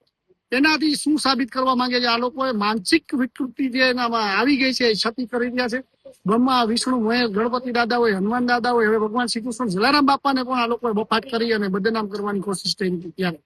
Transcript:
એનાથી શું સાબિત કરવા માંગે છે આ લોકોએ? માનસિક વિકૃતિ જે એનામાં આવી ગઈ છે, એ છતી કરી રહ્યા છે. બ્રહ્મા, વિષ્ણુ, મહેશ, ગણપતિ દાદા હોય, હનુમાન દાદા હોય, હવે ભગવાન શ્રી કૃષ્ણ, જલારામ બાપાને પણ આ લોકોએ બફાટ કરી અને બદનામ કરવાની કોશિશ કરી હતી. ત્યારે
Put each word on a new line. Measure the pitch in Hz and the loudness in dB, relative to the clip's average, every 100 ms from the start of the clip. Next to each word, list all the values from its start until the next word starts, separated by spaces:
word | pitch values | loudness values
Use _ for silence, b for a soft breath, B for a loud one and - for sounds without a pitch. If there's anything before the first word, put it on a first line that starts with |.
| _ _ _ _ - | _ _ _ _ -4
એનાથી | 247 302 302 302 294 | 0 2 2 0 -2
શું | 285 302 | 0 0
સાબિત | 269 262 262 | 0 0 -2
કરવા | 262 262 247 | -2 0 0
માંગે | 247 247 | 0 0
છે | 247 | 0
આ | 233 | 0
લોકોએ? | 247 262 262 | -2 -2 -2
માનસિક | 214 202 220 185 330 - | 0 0 -2 0 0 0
વિકૃતિ | 269 254 - 262 - 269 | -4 -4 -4 -8 -4 -2
જે | 247 262 | 2 2
એનામાં | 247 240 233 208 196 | 2 0 0 0 2
આવી | 254 277 | 2 2
ગઈ | 262 | 2
છે, | 247 240 | 2 2
એ | |
છતી | 208 226 233 240 | 2 -2 -4 -4
કરી | 247 247 | -2 -2
રહ્યા | 247 247 | -2 -2
છે. | 247 - _ 277 - 180 | -4 -8 _ -20 -8 0
બ્રહ્મા, | 226 262 254 | 2 4 2
વિષ્ણુ, | 226 240 262 254 | 2 0 0 0
મહેશ, | 220 240 240 | 2 0 0
ગણપતિ | 196 233 247 247 | 0 0 -2 -2
દાદા | 233 240 240 | -2 0 2
હોય, | 233 196 | 2 2
હનુમાન | 196 247 247 | 0 0 2
દાદા | 240 240 | 2 2
હોય, | 240 214 | 2 4
હવે | 220 | 2
ભગવાન | 214 233 240 | 0 -2 -2
શ્રી | 233 | -4
કૃષ્ણ, | 233 226 240 | -6 -4 -2
જલારામ | 180 240 294 277 | 0 2 4 4
બાપાને | 277 277 262 | 2 0 -2
પણ | 247 254 | 0 -2
આ | 233 | -2
લોકોએ | 240 240 | -2 -2
બફાટ | 208 220 220 247 | -2 0 -2 -2
કરી | 233 233 | -2 0
અને | 220 202 | 0 0
બદનામ | 196 208 226 208 | 0 0 -2 -4
કરવાની | 208 208 202 | -6 -4 -4
કોશિશ | 190 185 196 - | -4 -4 -4 -4
કરી | 185 | -2
હતી. | 180 175 | -4 -6
ત્યારે | 175 185 165 | -4 -4 -6